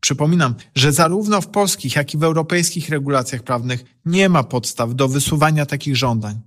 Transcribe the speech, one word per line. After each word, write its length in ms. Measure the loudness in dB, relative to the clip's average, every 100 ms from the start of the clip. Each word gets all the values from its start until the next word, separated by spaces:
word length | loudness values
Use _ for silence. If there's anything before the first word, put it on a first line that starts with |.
Przypominam, 540 | -2 0 2 2 2 -2 -6
że 180 | 0 2
zarówno 480 | 4 2 2 0 0
w 60 | 0
polskich, 500 | 0 0 0 -4 -4
jak 180 | -2
i 40 | 0
w 60 |
europejskich 640 | 0 0 0 0 -2 -4 -4
regulacjach 540 | -4 0 -2 -2 -8
prawnych 420 | -4 -4 -2 -6 -8 _
nie 240 | -2 2 4
ma 140 | 4
podstaw 520 | 2 -2 -4 -4 -4
do 140 | 0 0
wysuwania 580 | 0 0 2 2 2 0
takich 300 | -4 -2 0
żądań. 440 | 0 0 -2 -10